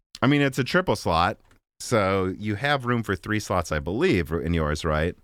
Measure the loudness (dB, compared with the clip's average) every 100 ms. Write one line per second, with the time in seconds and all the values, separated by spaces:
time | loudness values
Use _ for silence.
0 | _ -2 2 4 2 0 0 0 0 0
1 | 0 2 2 -2 _ _ _ -14 -2 2
2 | 2 2 0 -2 -4 -2 0 0 0 -2
3 | -2 -4 -2 -2 0 -2 0 -2 -2 0
4 | 2 2 0 -2 0 0 0 0 0 0
5 | 0 -4